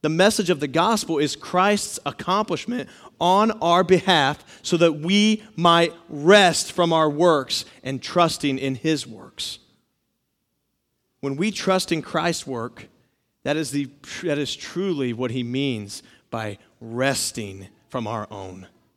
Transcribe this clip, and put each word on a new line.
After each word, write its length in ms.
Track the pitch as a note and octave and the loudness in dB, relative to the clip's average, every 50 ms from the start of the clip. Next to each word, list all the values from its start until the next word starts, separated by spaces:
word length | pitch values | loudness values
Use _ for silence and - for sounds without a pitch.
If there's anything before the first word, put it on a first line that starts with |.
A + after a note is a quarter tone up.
| - | 0
The 60 | D#3 | -2
message 400 | D#3+ E3 F#3 G#3+ G#3+ - G3+ E3+ | 2 4 4 4 4 2 0 0
of 120 | F3+ C#3+ | 0 -2
the 60 | D3 | -2
gospel 520 | C#3+ B2+ D#3+ E3+ G#3 A#3 G#3 - - E3 C#3+ | -4 0 0 2 2 0 0 -2 -4 -2 0
is 180 | D3+ C#3+ - | 0 -2 -2
Christ's 600 | - - - - F3+ F#3 G3+ G#3 G3+ - - - - _ | -8 -12 -2 0 2 2 2 2 0 -2 -8 -10 -8 _
accomplishment 840 | C#3+ - - - - F#3 G3+ G#3+ - F#3 D3 - - A#3+ B3 - - - - - - _ _ | -10 -10 -8 -4 -2 0 0 0 -2 -4 -6 -6 -6 -6 -8 -8 -10 -14 -20 -20 -20 _ _
on 300 | E3 F3 F#3 G3 G#3+ A3+ G#3+ - | 2 4 4 4 4 2 0 0
our 240 | F3+ E3+ E3+ F3+ F#3 | 0 2 4 4 4
behalf 580 | E3 F#3 E3+ - - F#3 D#3 C#3 C3+ D3 - - - - - - | 4 4 2 4 4 4 4 4 2 0 -4 -10 -20 -20 -14 -4
so 160 | - F#3 E3 | -2 2 4
that 160 | E3+ E3+ D3+ | 4 4 4
we 480 | D3+ D3+ E3 G3 G#3 G#3 G#3+ A3 G#3 - - - | 0 -2 2 4 4 4 4 2 0 -2 -12 -8
might 360 | D#3+ E3+ F3 E3+ E3+ E3+ E3+ E3+ - - - | 2 4 4 6 6 4 2 0 -8 -18 -14
rest 640 | - D3 C#3+ E3 G3+ G#3 G3 F3 D#3 - - - - | -12 -2 6 6 8 8 8 6 4 0 -4 -6 0
from 180 | - F3 E3+ | 0 2 2
our 200 | E3 D#3+ D#3+ D3+ | 4 2 2 2
works 560 | D3 D3 F3 F3+ D#3+ C#3+ C3 - - - - - - - - | 2 4 4 4 4 4 0 -2 -6 -8 -8 -10 -18 -14 -10
and 160 | B2+ C3+ B2+ | -8 -8 -8
trusting 580 | - - - F3+ F3 D#3+ - - - C#3+ C3+ C3 | -10 -4 2 2 2 2 2 -2 -2 -2 -2 -2
in 180 | C3 C3+ C3 | -4 -6 -6
his 300 | A#2+ - D#3+ D#3+ C#3+ B2 | -4 -2 -2 -2 -2 -4
works. 520 | - A2 A2 - - _ - - - - - _ _ _ _ _ _ _ _ _ _ _ _ _ _ _ _ _ _ _ _ _ _ _ _ _ _ _ _ _ _ _ _ | -10 -16 -18 -20 -20 _ -12 -12 -12 -12 -14 _ _ _ _ _ _ _ _ _ _ _ _ _ _ _ _ _ _ _ _ _ _ _ _ _ _ _ _ _ _ _ _
When 160 | - C#3 C#3 | -6 -6 -4
we 140 | C#3 F3+ A3 | -2 -2 -4
trust 420 | G3+ - - G3 F#3+ F#3 F#3 - F3 | -4 -4 -2 0 0 0 0 -2 -4
in 80 | D#3+ | -4
Christ's 460 | C3+ - - E3 E3 F3 E3 - - | -4 -4 -4 -2 -2 -2 -4 -4 -8
work, 420 | C#3+ C3 A#2 A2+ B2 - - - - _ _ _ _ _ _ _ _ _ _ _ | -8 -8 -8 -8 -8 -12 -16 -20 -20 _ _ _ _ _ _ _ _ _ _ _
that 160 | C3+ D3 D#3 | -4 -2 -2
is 140 | D#3+ - C3+ | -4 -4 -4
the, 180 | C#3+ C#3+ B2+ - _ - - - - - | -6 -6 -6 -10 _ -18 -16 -14 -8 -4
that 160 | E3+ D3 C#3+ | -4 -2 -2
is 180 | D3 B2 - | -4 -6 -6
truly 560 | - - - - F3 F#3+ G3 F3 C#3+ C3+ B2 A#2 | -10 -12 -10 -6 -4 -2 -2 -2 -2 -2 -4 -4
what 200 | A2+ B2+ B2 A2+ | -4 -4 -4 -4
he 100 | B2+ B2 | -4 -6
means 600 | A#2 B2 C3+ C#3 C#3 B2 G#2+ G#2 G2+ - - - - _ _ _ _ | -4 -4 -2 -2 -2 -4 -4 -8 -12 -14 -16 -18 -20 _ _ _ _
by 260 | - A2+ A2 G#2+ G#2 - _ _ _ _ | -10 -8 -8 -8 -10 -12 _ _ _ _
resting 840 | A#2 A2+ A2+ A#2+ C3 C#3 C3 - - - - - G#2+ G2 F#2+ F#2+ F#2+ F#2+ _ _ _ _ | -16 -10 -4 -2 0 0 0 -2 -4 -6 -6 -8 -10 -10 -12 -14 -18 -20 _ _ _ _
from 160 | - C3 A2+ | -8 -6 -6
our 200 | G#2 A#2 A2 G#2 - | -4 -6 -6 -8 -10
own. 380 | G#2+ G2+ F#2+ F#2+ F2+ F#2 F#2 - _ _ _ _ _ | -12 -14 -12 -14 -14 -16 -20 -20 _ _ _ _ _